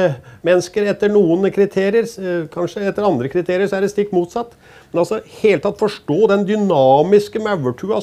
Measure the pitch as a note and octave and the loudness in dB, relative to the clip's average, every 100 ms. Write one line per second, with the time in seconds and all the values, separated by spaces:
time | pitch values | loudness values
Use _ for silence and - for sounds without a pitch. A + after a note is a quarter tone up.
0 | F#3 B2+ - - E3+ F3+ F3 G#3 G3+ G3 | 0 -2 -12 -4 0 0 0 -4 -4 0
1 | G#3 G#3 F3 F3 F#3+ - G3 F#3+ G3 A3+ | 2 2 2 2 0 0 0 0 0 0
2 | A3+ G#3+ F#3+ F3 D#3 - F3 - G3+ F#3+ | -2 -6 -6 -4 -6 -6 -6 -4 -4 -2
3 | G#3 C#3+ C3 F3+ E3 F3+ G3 G3 G3 G3+ | 0 0 -2 -4 -2 -2 -2 -2 -2 -2
4 | G#3 F#3 F3 A#3 A#3 - - - _ E3 | -2 -2 -2 -6 -10 -14 -20 -20 _ -2
5 | F3 G#3+ - - G#3+ F3+ G3+ G3 G#3 - | -2 -4 -10 -2 0 2 -2 -2 -4 -4
6 | - D3+ G#3+ G3+ G3 G#3+ G3+ D#3 C3 C3+ | -4 2 2 2 0 0 2 4 4 4
7 | E3 G#3 G#3 - G#3+ G3 C3 B2 F#3+ G#3+ | 4 2 2 -4 -4 -2 -2 -4 -6 -4